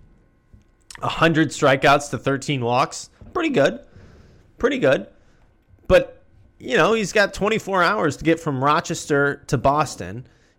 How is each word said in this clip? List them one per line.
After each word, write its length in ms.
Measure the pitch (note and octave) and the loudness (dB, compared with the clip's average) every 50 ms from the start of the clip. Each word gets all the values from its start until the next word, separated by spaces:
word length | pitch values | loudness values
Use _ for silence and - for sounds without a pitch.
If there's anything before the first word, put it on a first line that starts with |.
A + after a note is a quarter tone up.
| - _ _ _ _ _ _ _ _ _ - - _ _ _ _ _ _ - - | -20 _ _ _ _ _ _ _ _ _ -20 -20 _ _ _ _ _ _ -18 -10
A 80 | - A#2+ | -8 -8
hundred 400 | - - D#3 E3+ D#3+ D3+ D#3+ C#3+ | -2 0 0 2 2 2 0 -2
strikeouts 640 | - - D3+ C3+ C3+ D3 D#3+ D3 C#3 D3 D3 - | -2 0 2 2 2 4 4 4 4 2 0 -4
to 80 | - A#2 | -10 -6
thirteen 440 | - C#3 C#3 C3 - - D3 C3 | -4 -4 -4 -4 -4 -6 -6 -4
walks. 460 | A#2+ A#2 B2 B2 D3+ D#3 - - - - _ _ - - | -4 -2 0 0 -2 -2 -4 -14 -18 -18 _ _ -20 -10
Pretty 160 | - F4+ D#4+ E4 | -6 -4 -4 -2
good. 320 | C4 D3 C#3 E3 A3 B3+ - _ _ - - - - - - - _ _ _ _ _ _ | 0 2 2 2 0 -4 -14 _ _ -20 -20 -20 -20 -20 -20 -20 _ _ _ _ _ _
Pretty 200 | - B3 C#4+ B3 | -4 -2 -2 0
good. 280 | - C3 C#3 D#3+ G3+ - _ _ _ _ _ _ _ _ _ _ _ _ _ _ _ - | 2 2 2 0 -2 -10 _ _ _ _ _ _ _ _ _ _ _ _ _ _ _ 4
But, 340 | F#3 F3 F3+ - - - _ _ _ _ _ _ _ _ | 4 4 4 2 -8 -20 _ _ _ _ _ _ _ _
you 180 | - B3 B3+ | -8 0 2
know, 160 | A3 - G3 | 2 4 4
he's 220 | A3+ A3+ G#3 E3 - | 2 0 0 0 2
got 180 | A3 G3+ G3 | 2 2 2
twenty-four 500 | - - F#3+ G#3 A3 G3+ - - G3 F#3 | 0 -2 -2 -2 -2 -2 -4 -2 0 2
hours 360 | F3 E3+ G3+ G#3+ F#3+ D3+ - - | 2 2 2 0 0 -2 -2 -2
to 60 | - | 0
get 140 | D#3 E3 E3 | 0 0 0
from 240 | - D#3+ C#3 B2+ | 0 -4 -4 0
Rochester 800 | C3 C#3+ D3+ E3+ E3+ - E3 - - - D3+ C#3 C#3+ C#3+ C3+ - - | 0 2 2 0 -2 -4 -8 -10 -4 -2 0 0 2 0 -2 -6 -6
to 100 | - - | -4 -4
Boston. 680 | B2 G2+ C3+ C#3 D3+ D3+ - - - F#2+ F2 G2 B2 B2+ - _ _ _ _ _ | 0 0 0 0 0 -2 -4 -6 -12 -12 -12 -12 -14 -16 -18 _ _ _ _ _